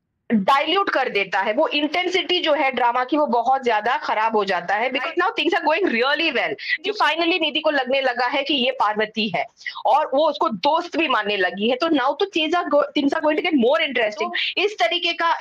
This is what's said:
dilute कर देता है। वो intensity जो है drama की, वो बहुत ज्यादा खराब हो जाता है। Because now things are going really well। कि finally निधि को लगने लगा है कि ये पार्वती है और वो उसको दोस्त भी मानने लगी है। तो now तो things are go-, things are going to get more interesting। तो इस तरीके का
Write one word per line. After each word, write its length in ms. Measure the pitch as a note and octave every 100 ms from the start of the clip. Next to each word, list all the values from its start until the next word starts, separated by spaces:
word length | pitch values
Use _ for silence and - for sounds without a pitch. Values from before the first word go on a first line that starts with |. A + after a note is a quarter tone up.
| _ _ -
dilute 560 | A3+ F#3+ C#4 D#4 F#4 G4
कर 200 | C#4+ B3
देता 300 | G3+ F#3 G3
है। 140 | G#3
वो 140 | A3+ D#4+
intensity 720 | D4 D4 F4 F4+ F4+ - F4+
जो 140 | D#4
है 180 | D4 C4+
drama 320 | A#3+ B3 B3
की, 140 | B3 D4+
वो 80 | C#4+
बहुत 380 | A#3 A#3 C4+
ज्यादा 340 | B3 G#3+ A3+ D4
खराब 380 | - G#3+ A3 A3
हो 100 | G3
जाता 300 | F3+ F3 G3+
है। 160 | B3+
Because 220 | C4 D4
now 160 | E4 F#4
things 240 | F4+ D4+
are 120 | F4 D#4
going 220 | - F4+
really 440 | A3+ C4 D4 D#4+
well। 240 | A#3+ E3+ - - -
कि 80 | D#4
finally 500 | - D4+ D#4+ E4+ F4+
निधि 180 | D#4 D4+
को 100 | D#4
लगने 320 | C#4+ B3+ C4+
लगा 240 | C4 A#3+ B3
है 180 | C#4
कि 100 | C#4
ये 180 | C#4+ B3
पार्वती 580 | - G#3+ G#3 G#3+ A3 G#3
है 160 | E3 - - - - -
और 260 | C4 D4
वो 160 | C4+ D#4
उसको 200 | - D#4+
दोस्त 480 | G#3 - D#4+ E4+ D4
भी 100 | D#4
मानने 300 | A3+ G3+ G3+
लगी 320 | F3+ G3 A3
है। 60 | B3+
तो 120 | E4
now 320 | D4 B3+ C#4+
तो 60 | G4+
things 280 | E4 D#4
are 120 | F4 F4
go-, 220 | C#4+ C#4+ D4+
things 120 | C#4+
are 120 | D#4+
going 140 | D#4 D#4
to 60 |
get 120 | -
more 260 | D4+ A3+ D#4+
interesting। 500 | D4+ A#3+ G#3+ G#3 F4
तो 40 | F4 - -
इस 180 | G4+ G#4+
तरीके 340 | E4+ F4 F4
का 240 | E4 E4+ -